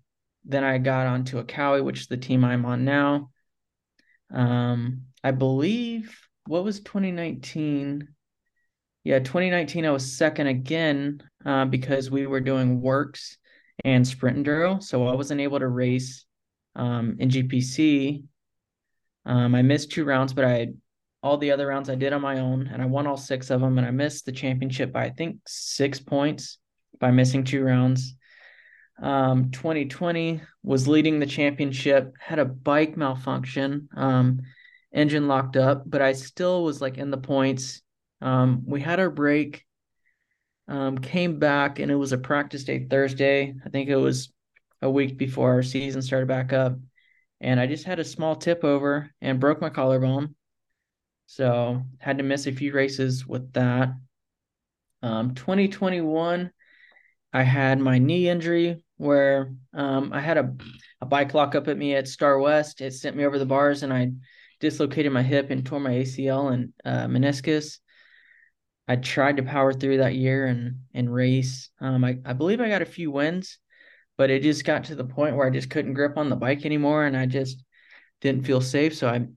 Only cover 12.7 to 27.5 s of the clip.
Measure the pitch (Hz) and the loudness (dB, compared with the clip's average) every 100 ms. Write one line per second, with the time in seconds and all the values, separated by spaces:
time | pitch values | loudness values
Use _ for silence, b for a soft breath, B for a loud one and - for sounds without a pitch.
12.7 | 123 127 135 143 - - - b b b | 2 2 0 -2 -8 -18 -20 b b b
13.7 | b 135 127 127 - 127 139 143 151 180 | b 4 4 4 2 -2 0 0 2 2
14.7 | 190 - 127 123 131 143 143 139 139 131 | 0 -2 0 0 0 -2 -2 -2 -2 -2
15.7 | 123 123 127 127 - _ _ _ _ _ | 0 0 0 -2 -12 _ _ _ _ _
16.7 | - 123 120 113 - 131 131 127 127 127 | -6 -4 -2 -2 0 2 2 0 0 -2
17.7 | - 156 143 139 143 - _ _ _ _ | 2 4 4 0 -4 -10 _ _ _ _
18.7 | _ _ _ _ _ - 123 120 123 127 | _ _ _ _ _ 0 2 4 6 6
19.7 | 147 - 170 143 131 131 135 127 120 117 | 4 0 -4 0 0 0 2 2 2 -2
20.7 | - _ _ _ _ 139 147 143 139 139 | -10 _ _ _ _ -2 0 2 0 0
21.7 | 139 139 131 139 143 139 131 127 131 131 | -4 -4 -2 -2 -2 -2 -2 -2 -2 -4
22.7 | 123 131 139 147 139 - 131 127 127 131 | -4 -2 0 -2 -4 -4 -6 0 2 2
23.7 | 127 120 131 147 - - 131 135 131 135 | 2 2 0 -2 -4 -10 -6 -4 -2 -4
24.7 | 131 127 127 120 131 165 - - - - | -4 -4 -4 -4 -6 -8 -10 -14 -12 -8
25.7 | - 139 139 - 143 147 147 - - _ | -2 -2 -2 -4 0 0 -2 -12 -18 _
26.7 | _ _ - 127 127 127 135 131 | _ _ -2 4 6 4 2 0